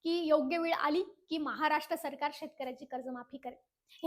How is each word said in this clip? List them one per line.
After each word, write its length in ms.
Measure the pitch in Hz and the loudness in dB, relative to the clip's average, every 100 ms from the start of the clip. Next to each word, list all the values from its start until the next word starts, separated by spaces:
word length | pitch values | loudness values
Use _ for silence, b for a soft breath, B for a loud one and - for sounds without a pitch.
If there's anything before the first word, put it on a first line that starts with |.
की 180 | 330 349 | 0 0
योग्य 340 | 320 302 262 339 | 6 4 6 0
वेळ 160 | 330 | 2
आली 300 | - 294 311 | 2 4 2
की 340 | 392 - _ 320 | 0 -8 _ -4
महाराष्ट्र 580 | 285 226 302 302 302 339 | -2 0 2 2 0 -4
सरकार 360 | 294 277 294 | -4 -2 -4
शेतकऱ्याची 520 | 294 311 - 262 254 277 | -4 -12 -8 -8 -8 -8
कर्जमाफी 520 | 254 254 247 247 262 | -8 -6 -10 -10 -12
करेल. 380 | 247 247 _ _ _ B | -12 -12 _ _ _ B